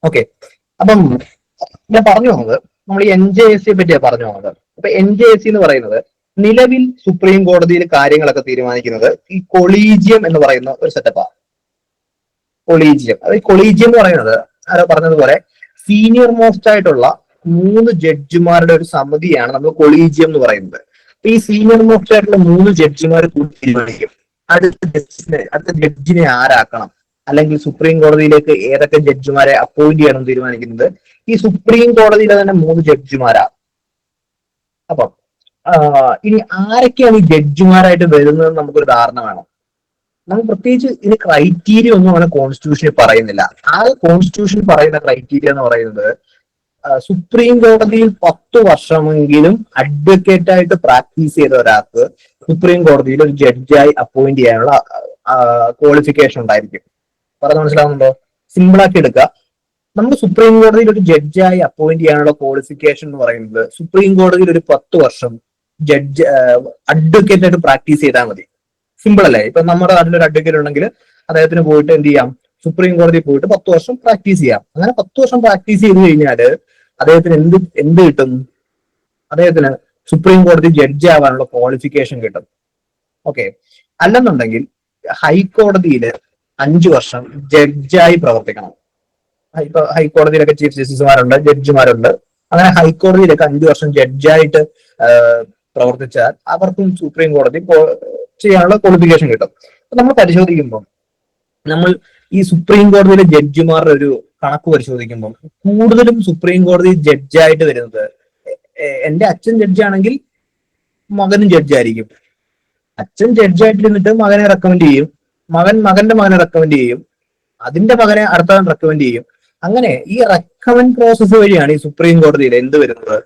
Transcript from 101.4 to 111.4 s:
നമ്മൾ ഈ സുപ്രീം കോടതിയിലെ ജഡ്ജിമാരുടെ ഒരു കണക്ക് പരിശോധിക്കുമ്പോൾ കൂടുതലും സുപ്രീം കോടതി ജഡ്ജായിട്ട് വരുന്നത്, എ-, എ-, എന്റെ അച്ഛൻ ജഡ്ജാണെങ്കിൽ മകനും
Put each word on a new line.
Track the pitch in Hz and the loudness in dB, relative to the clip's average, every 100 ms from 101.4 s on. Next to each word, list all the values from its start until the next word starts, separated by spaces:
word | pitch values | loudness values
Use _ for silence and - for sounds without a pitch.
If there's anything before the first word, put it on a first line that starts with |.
| _ _ 151 | _ _ -8
നമ്മൾ | 160 180 185 _ _ _ | -2 -2 -2 _ _ _
ഈ | 190 | -4
സുപ്രീം | 190 170 - 202 208 | -2 -4 0 2 4
കോടതിയിലെ | 202 196 190 | 4 4 4
ജഡ്ജിമാരുടെ | 180 151 147 143 160 160 160 | 4 2 0 -2 0 0 2
ഒരു | 143 143 131 - _ | 0 0 -6 -8 _
കണക്ക് | 143 147 - | -8 -8 -2
പരിശോധിക്കുമ്പോൾ | 151 127 127 117 117 110 117 156 | -4 -4 -12 -12 -14 -14 -16 -20
കൂടുതലും | _ 196 208 226 226 240 233 | _ -4 0 2 4 2 0
സുപ്രീം | 185 165 180 180 180 | -4 -4 -2 0 2
കോടതി | 180 185 | 2 2
ജഡ്ജായിട്ട് | 180 147 139 139 160 160 160 | 0 0 -2 0 2 2 2
വരുന്നത്, | 160 123 117 110 107 _ _ _ - | 0 -4 -10 -10 -10 _ _ _ -20
എ-, | - _ _ | -20 _ _
എ-, | 147 135 143 | -10 -8 -6
എന്റെ | 156 208 | -2 -2
അച്ഛൻ | 180 - 226 | -4 -4 -2
ജഡ്ജാണെങ്കിൽ | 208 185 208 196 196 269 _ _ _ _ _ _ _ _ _ | -2 0 -2 -2 -4 -4 _ _ _ _ _ _ _ _ _
മകനും | 202 196 202 | -6 -2 0